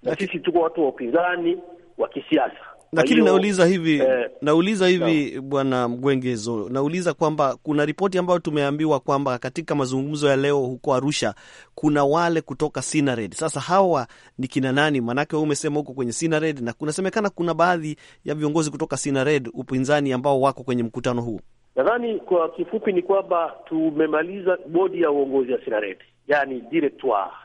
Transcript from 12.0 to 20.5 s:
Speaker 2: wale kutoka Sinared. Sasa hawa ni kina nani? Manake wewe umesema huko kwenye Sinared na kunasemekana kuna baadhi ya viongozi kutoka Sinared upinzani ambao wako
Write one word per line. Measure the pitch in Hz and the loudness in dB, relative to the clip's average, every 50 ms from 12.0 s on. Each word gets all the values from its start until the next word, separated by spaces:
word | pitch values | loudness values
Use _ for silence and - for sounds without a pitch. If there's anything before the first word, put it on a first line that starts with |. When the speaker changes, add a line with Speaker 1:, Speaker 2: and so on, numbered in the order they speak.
| 143 | 2
Speaker 2:
wale | 139 143 165 175 170 170 160 | 2 2 2 2 2 0 -2
kutoka | 156 - 139 - 151 151 - 135 127 | -2 -4 -6 -4 -4 -4 -4 -6 -8
Sinared. | - - 156 147 139 127 117 110 95 85 | -2 0 0 2 2 0 -2 -4 -8 -6
Sasa | - 156 160 - 147 | -6 -6 -4 -4 -6
hawa | 131 - 170 196 196 185 170 143 120 - - - - - _ - | -4 0 2 4 4 4 2 0 -2 -4 -12 -20 -20 -20 _ -8
ni | 131 131 | -8 -4
kina | - 147 131 135 127 | -2 -2 0 0 2
nani? | 139 147 156 147 135 | 2 2 2 2 0
Manake | 117 117 120 135 147 - - | 0 -2 -2 -2 -2 -2 -2
wewe | 151 156 | -2 0
umesema | 156 147 139 - 156 147 | 0 -2 -2 -2 -2 -2
huko | 147 147 143 127 | -4 -4 -6 -6
kwenye | 135 131 120 113 | -6 -6 -4 -4
Sinared | - 165 165 160 151 156 160 151 135 | -2 -2 0 0 0 0 -2 -2 -2
na | 120 117 117 | -6 -6 -6
kunasemekana | _ 151 151 156 - 185 190 180 226 214 202 | _ -6 -6 -4 -2 -2 -2 -2 -2 -2 -2
kuna | - - 170 170 165 | -4 -2 -4 -2 2
baadhi | 156 170 180 180 175 156 156 147 _ - - - _ _ | 2 2 2 2 0 -2 -8 -10 _ -14 -20 -20 _ _
ya | - 147 | -6 -6
viongozi | 151 151 147 151 165 156 151 | -2 -2 0 0 0 0 -2
kutoka | 135 139 160 156 135 | -2 -6 -6 -4 -4
Sinared | 135 - 147 139 135 131 139 151 143 127 113 - | -6 -4 -2 0 0 2 2 2 0 -2 -4 -10
upinzani | - 131 - 135 131 131 127 147 147 143 139 131 | -10 -8 -4 -2 -2 0 2 2 0 2 0 -2
ambao | 123 127 143 139 131 | 0 0 0 2 2
wako | 131 139 | 2 0